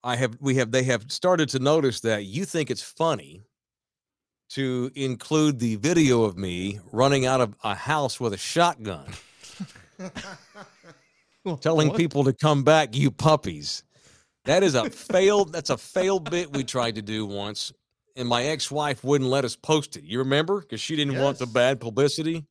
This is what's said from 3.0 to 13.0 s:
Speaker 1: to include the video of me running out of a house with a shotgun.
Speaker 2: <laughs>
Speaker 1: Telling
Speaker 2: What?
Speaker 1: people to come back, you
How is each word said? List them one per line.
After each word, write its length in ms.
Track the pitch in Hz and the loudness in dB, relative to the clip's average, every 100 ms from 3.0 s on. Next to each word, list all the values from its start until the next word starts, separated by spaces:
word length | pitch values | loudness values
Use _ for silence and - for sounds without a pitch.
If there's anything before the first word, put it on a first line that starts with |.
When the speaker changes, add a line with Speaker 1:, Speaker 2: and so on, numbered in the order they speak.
| 165 123 73 92 107 _ _ _ _ _ _ _ _ _ _ | 0 0 -8 -20 _ _ _ _ _ _ _ _ _ _ _
Speaker 1:
to 400 | - 135 127 127 | -4 -2 -2 -6
include 640 | 139 135 117 - 156 151 131 | -4 -6 -6 0 2 2 2
the 200 | 117 107 | -2 0
video 460 | 139 175 147 120 | 2 4 6 6
of 140 | 110 90 | 4 0
me 420 | 95 87 95 101 - | -6 -4 -4 -6 -8
running 340 | 110 135 139 | 2 4 4
out 160 | 127 131 | 2 2
of 140 | 117 104 | 0 -2
a 100 | 113 | -6
house 460 | 98 - 151 135 - | -6 -2 -2 -2 -4
with 140 | 120 | -4
a 40 | 98 | -4
shotgun. 760 | - 165 175 143 107 85 - 95 - _ - - 190 - _ - | -4 2 2 0 -10 -10 -12 -18 -20 _ -20 -16 -16 -16 _ -16
Speaker 2:
<laughs> 140 | 185 - 294 - _ 208 - _ 170 - _ _ _ _ 190 151 | -14 -14 -14 -18 _ -20 -20 _ -20 -20 _ _ _ _ -8 -2
Speaker 1:
Telling 260 | 156 160 151 | 2 4 2
Speaker 2:
What? 80 | 151 | 2
Speaker 1:
people 260 | 165 143 | 0 2
to 80 | 135 | 2
come 300 | - 156 143 | 4 4 4
back, 320 | 135 156 135 | 6 6 4
you 140 | 123 | 0